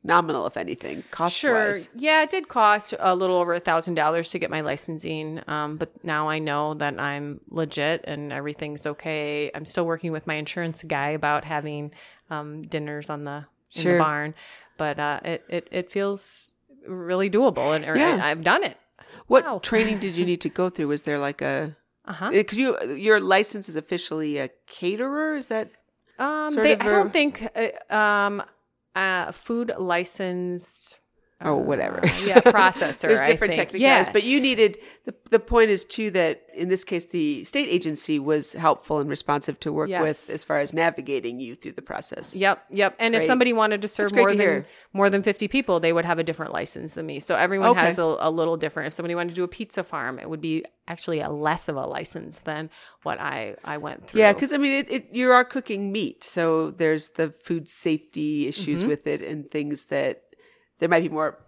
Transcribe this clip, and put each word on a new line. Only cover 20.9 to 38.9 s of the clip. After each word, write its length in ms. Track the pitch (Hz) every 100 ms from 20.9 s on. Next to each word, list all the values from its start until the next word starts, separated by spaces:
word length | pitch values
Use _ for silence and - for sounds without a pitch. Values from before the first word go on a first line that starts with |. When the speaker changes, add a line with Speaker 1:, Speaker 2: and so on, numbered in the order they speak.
| 147
Speaker 1:
there, 180 | - 147
like, 220 | 143 143
a 340 | 143 139 156 151 _ _ -
Speaker 2:
Uh-huh. 220 | 180 190
Speaker 1:
Uh, 100 | 196
'cause 140 | 196 208
you, 240 | 262 - 107 139
your 240 | 202 214
license 480 | 185 190 208 208 190
is 80 | 156
officially 640 | 156 175 - 160 151 143
a 120 | 131 _ _
caterer, 680 | - 180 208 262 294 311 302
is 120 | 254
that 240 | 220 220 _ _ _ _ -
Speaker 2:
Um, 340 | 269 311 302
Speaker 1:
sort 120 | 285
Speaker 2:
they, 100 | 208
Speaker 1:
of 80 | 202
Speaker 2:
I 40 | 220
don't 220 | 208 196
Speaker 1:
a 20 |
Speaker 2:
think, 360 | 320 294 - 226
uh, 400 | - 226 - -
um, 480 | 214 208 208 202 202 - _ _ _ _ -
uh, 360 | 190 185 -
food 400 | - - 233 233 -
licensed, 1200 | 185 175 180 - 185 180 180 175 175 - - - _ _ _ _
Speaker 1:
Oh, 140 | - 139
whatever. 480 | 143 135 - - 165
Speaker 2:
uh, 120 | - 196
yeah, 140 | 185
Speaker 1:
<laughs> 20 |
Speaker 2:
processor, 600 | 240 208 185 - 156 131 160
Speaker 1:
There's 140 | 226
Speaker 2:
I 60 | -
Speaker 1:
different 260 | - 208 160
Speaker 2:
think. 140 | 175
Speaker 1:
technicalities, 380 | 190 269 247 185
Speaker 2:
Yeah. 40 |
Speaker 1:
but 120 | -
you 180 | 226 277
needed, 360 | 262 226 214 208 - - -
the, 100 | - -
the 80 | 226
point 300 | 226 233 220
is 160 | 196 -
too 260 | - 214
that 300 | 185 160 - _
in 140 | - 180
this 160 | 185
case, 220 | - 175 175
the 400 | 175 151 135 -
state 240 | 277 294
agency 500 | 175 165 147 - 151
was 320 | 139 151 139
helpful 480 | - 165 143 -